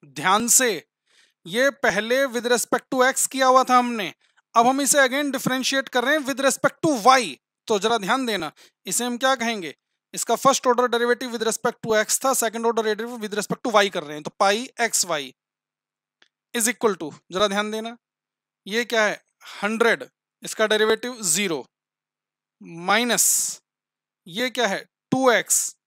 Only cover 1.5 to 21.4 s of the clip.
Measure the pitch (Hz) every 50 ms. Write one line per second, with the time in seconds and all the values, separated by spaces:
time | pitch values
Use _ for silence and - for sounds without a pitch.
1.5 | 170 233 262 277 247 _ - 233 175 196 214 220 240 262 277 269 220 240 214 240
2.5 | 247 226 - _ - 233 _ _ - 262 247 262 254 - - - - 262 262 262
3.5 | 254 262 254 240 247 247 247 240 240 226 196 156 - _ _ _ _ _ _ _
4.5 | _ 226 233 247 269 269 285 240 - 294 269 254 240 285 294 285 254 262 - 277
5.5 | 254 262 254 - 269 269 262 - - 247 240 254 294 311 277 233 277 226 269 269
6.5 | - - - 277 - _ - 320 294 233 185 247 262 269 233 165 127 _ _ _
7.5 | _ _ _ - 226 196 180 226 233 226 196 175 233 269 262 233 214 190 165 147
8.5 | _ _ - - _ _ _ 208 170 - 240 247 240 233 247 262 269 247 233 233
9.5 | 233 208 170 147 - _ _ _ _ _ _ _ - 185 - - 240 - - 269
10.5 | 262 - - 262 240 226 247 247 226 233 240 240 240 240 262 247 226 233 220 220
11.5 | 214 - - 240 220 _ - 233 220 214 214 - - - - 269 254 - 233 226
12.5 | 202 233 226 233 226 220 220 220 214 196 226 240 247 240 214 214 196 208 190 -
13.5 | - - _ 262 208 214 202 202 - 180 151 143 151 151 160 190 _ _ 208 196
14.5 | 202 220 254 262 _ - 233 214 - - - 180 165 147 139 127 - _ _ _
15.5 | _ _ _ _ _ _ _ _ _ _ _ _ _ _ _ _ _ _ _ _
16.5 | - 240 202 226 233 _ - 226 196 160 170 143 - - _ _ 165 185 208 208
17.5 | 196 208 208 214 214 220 220 233 240 _ _ _ _ _ _ _ _ _ _ _
18.5 | _ _ _ 190 202 233 240 220 240 226 214 202 165 - _ _ _ _ - -
19.5 | - - - 208 226 220 - 233 202 147 127 - _ _ _ _ _ _ - -
20.5 | - - 220 214 214 208 214 220 220 220 233 240 254 226 220 175 - 196